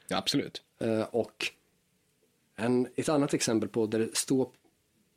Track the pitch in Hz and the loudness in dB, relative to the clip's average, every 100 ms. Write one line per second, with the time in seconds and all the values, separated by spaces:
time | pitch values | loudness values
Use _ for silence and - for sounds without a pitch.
0 | - 92 - 143 98 - _ - 113 110 | -4 -4 0 -2 -4 -10 _ -4 0 0
1 | 104 113 107 - - - _ _ _ _ | 0 -2 -2 -4 -8 -8 _ _ _ _
2 | _ _ _ _ _ - 117 123 127 - | _ _ _ _ _ -4 0 0 0 -2
3 | 131 147 143 147 - 110 104 117 110 113 | 0 2 2 0 2 0 0 -2 0 0
4 | 113 - - 135 127 - _ _ _ _ | -2 -2 0 0 0 -6 _ _ _ _
5 | _ | _